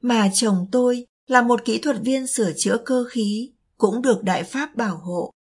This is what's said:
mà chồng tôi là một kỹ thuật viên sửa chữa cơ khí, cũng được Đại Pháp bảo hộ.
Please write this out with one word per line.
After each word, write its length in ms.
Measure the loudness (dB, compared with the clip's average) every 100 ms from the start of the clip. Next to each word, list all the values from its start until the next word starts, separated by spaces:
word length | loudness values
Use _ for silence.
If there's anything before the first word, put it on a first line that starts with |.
mà 300 | 2 2 2
chồng 340 | 2 2 0 2
tôi 340 | 2 2 0 -6 _ _
là 140 | 2
một 240 | 4 2 0
kỹ 120 | -2
thuật 200 | -2 -2
viên 260 | 0 -2 -2
sửa 240 | -2 -2 0
chữa 200 | -2 -2 0
cơ 200 | -2 0
khí, 420 | -2 -2 -2 -6 _ _ _
cũng 240 | 0 2
được 220 | 2 2
Đại 200 | 0 -2
Pháp 320 | -4 -6 -6 -4
bảo 220 | -4 -4
hộ. 340 | -6 -6 -8 _